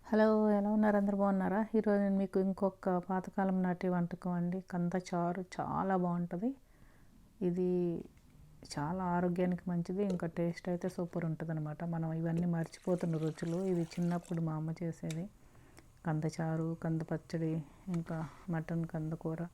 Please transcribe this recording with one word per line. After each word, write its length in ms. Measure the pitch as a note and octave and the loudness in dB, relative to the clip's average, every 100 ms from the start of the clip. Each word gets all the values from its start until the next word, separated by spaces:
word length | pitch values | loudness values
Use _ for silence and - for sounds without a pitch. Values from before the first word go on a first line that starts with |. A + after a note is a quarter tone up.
| - | 2
హలో, 400 | G#3+ A3 G#3+ G#3+ G#3 | 4 6 6 6 4
ఎలా 120 | G#3 | 4
ఉన్నారు? 280 | G#3+ G#3+ G3+ | 4 4 4
అందరూ 200 | G3+ G3+ | 4 2
బాగున్నారా? 480 | G3+ G3 F#3 F#3+ G#3+ A3 | 2 2 2 0 2 2
ఈరోజు 260 | G#3+ G3+ | 4 4
నేను 160 | G3+ G3 | 4 2
మీకు 220 | G3 G3 | 2 2
ఇంకొక 500 | F#3+ F#3 G3 F#3 G3 F3+ | 2 2 0 0 0 0
పాతకాలం 640 | F3 F#3 F#3 - F#3+ F#3 | 0 -2 -2 0 2 2
నాటి 240 | F#3 F3 F#3 | 2 0 0
వంటకం 440 | F3+ E3+ F3 F3+ | 2 0 -2 -2
అండి, 280 | F3 F3 F#3+ - | 0 0 -2 -4
కంద 200 | F3+ F3 F#3 | -2 0 0
చారు. 440 | F3+ F3 E3+ F3+ | -2 -2 0 -2
చాలా 540 | F3+ - - D3 F#3+ F#3 | -6 -6 -2 -2 2 2
బాగుంటది. 460 | F3+ F3 F3 F3 A#3 C#4 - - - - - - - - F3+ | 2 0 -2 -2 -2 -4 -16 -20 -20 -20 -20 -20 -20 -2 0
ఇది 180 | F3+ F3+ F3+ F3 E3 - - - - - - - | 2 2 2 0 -2 -8 -20 -20 -20 -20 -20 -10
చాలా 300 | - D3 F#3 | -4 -4 -2
ఆరోగ్యానికి 680 | F3+ F3 F3+ F3 F3+ F3 - | 0 2 2 2 2 0 -2
మంచిది, 340 | F3 E3+ F#3 G3+ | -2 -2 -2 0
ఇంకా 220 | F3+ E3 | 0 -2
టేస్ట్ 420 | F3 E3+ E3+ - | 0 -2 -2 -4
అయితే 200 | F3 F#3 | -2 -2
సూపర్ 360 | - E3+ F3 E3 | -4 -4 -2 -2
ఉంటదన్నమాట. 580 | D#3 E3 D#3+ D3+ D3+ | -2 -4 -4 -4 -6
మనం 300 | E3+ E3 E3 | -4 -2 -2
ఇవన్నీ 320 | D#3+ E3 E3+ F3 | -2 0 0 0
మర్చిపోతున్న 720 | E3 D#3+ - - F3 F3 D#3+ | 0 -2 -6 -2 0 0 0
రుచులు. 400 | D#3+ D#3+ E3+ E3+ F#3+ | -2 -2 -4 -2 0
ఇవి 120 | F3 E3 - | 0 0 0
చిన్నప్పుడు 460 | F3 F3 - E3 | 0 0 -2 -2
మా 120 | D#3+ | -2
అమ్మ 200 | D#3 D#3+ D#3+ | -2 -4 -4
చేసేది. 420 | E3+ D#3+ E3 D#3+ G3 - - - - - - - E3+ | -6 -6 -6 -6 -8 -12 -20 -20 -20 -20 -20 -8 -2
కంద 180 | D#3 D#3 D#3 | 0 -2 -2
చారు, 380 | D#3+ D#3+ D#3+ E3 | -2 0 -2 -2
కంద 180 | E3 D#3+ D#3+ | -2 -2 -2
పచ్చడి, 520 | D#3+ - E3 D#3+ D#3+ D3 - G3 | -6 -4 -2 0 -2 -6 -12 -4
ఇంకా 420 | E3+ E3 D#3+ D#3 - - | -4 -4 -6 -6 -10 -4
మటన్ 360 | E3 D#3+ E3 E3 | -4 -2 -4 -2
కంద 280 | E3 D#3 | -4 -4
కూర 340 | D#3+ E3 D#3+ E3+ | -4 -4 -4 -6